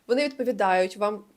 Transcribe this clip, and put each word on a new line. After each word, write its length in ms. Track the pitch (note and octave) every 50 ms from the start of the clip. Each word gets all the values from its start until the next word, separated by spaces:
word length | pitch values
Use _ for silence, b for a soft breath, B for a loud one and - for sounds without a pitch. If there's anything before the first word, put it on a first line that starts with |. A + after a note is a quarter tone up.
| B -
вони 180 | A#3+ C4+ D4
відповідають 720 | D4 C#4 - B3 B3 A#3 G3 G3+ F#3+ F#3 F#3 F#3 F#3 F#3+ G3+
вам 260 | G#3 G#3 G#3+ G#3 - _ _